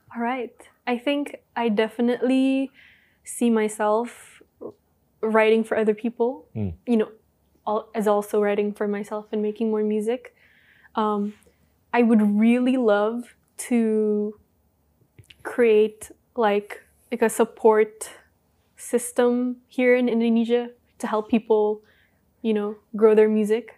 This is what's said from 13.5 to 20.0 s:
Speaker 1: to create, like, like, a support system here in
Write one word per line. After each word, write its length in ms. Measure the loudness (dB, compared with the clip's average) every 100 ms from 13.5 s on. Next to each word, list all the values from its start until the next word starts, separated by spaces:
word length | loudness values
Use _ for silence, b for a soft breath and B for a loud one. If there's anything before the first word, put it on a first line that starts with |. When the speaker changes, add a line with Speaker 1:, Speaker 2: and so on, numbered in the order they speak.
| -18 -2
Speaker 1:
to 640 | 0 0 0 0 0 -4 -8 _ _ _ _ _ _ _ -20 -20 _
create, 680 | -8 0 4 4 2 -2 -20 -20 _ -2
like, 480 | 0 0 -4 -14 _ _ _
like, 100 | -2
a 80 | 0
support 800 | 0 -2 2 2 4 2 -4 -18 -18 _ _ _ _ _ -20
system 800 | -6 -6 -4 -2 0 0 -4 -8 _
here 240 | 0 2
in 120 | 2